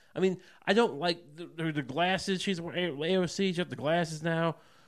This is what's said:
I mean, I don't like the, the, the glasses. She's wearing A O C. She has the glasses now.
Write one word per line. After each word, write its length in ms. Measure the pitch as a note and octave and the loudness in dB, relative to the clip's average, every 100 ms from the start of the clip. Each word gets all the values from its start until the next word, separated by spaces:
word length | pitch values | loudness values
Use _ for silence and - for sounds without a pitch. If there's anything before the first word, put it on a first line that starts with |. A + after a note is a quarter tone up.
| _ D3+ | _ 2
I 40 | |
mean, 180 | F#3+ F3+ - - - | 2 2 -8 -8 0
I 60 | |
don't 260 | G#3 A#3 C#3+ | 2 2 0
like 380 | F3 E3+ D3 D3+ | -2 -2 -6 -16
the, 120 | D#3+ | -12
the, 160 | D#3 E3 | -4 -2
the 120 | D3+ | -2
glasses. 600 | B2 C#3 F3+ F#3+ - F#3 | -2 0 2 2 0 -2
She's 180 | G3+ F3 | -2 -2
wearing 400 | E3 E3+ F3+ C#3 | -4 -2 -2 -2
A 160 | D#3+ F#3+ | 0 2
O 80 | F3+ | 2
C. 260 | - G3 | 0 0
She 80 | F3 | 0
has 80 | D#3 | -4
the 80 | B2 | -2
glasses 440 | C#3+ E3+ D#3+ D3+ | 0 2 0 -2
now. 360 | E3 E3 E3 D#3 - - | -2 0 0 -2 -12 -20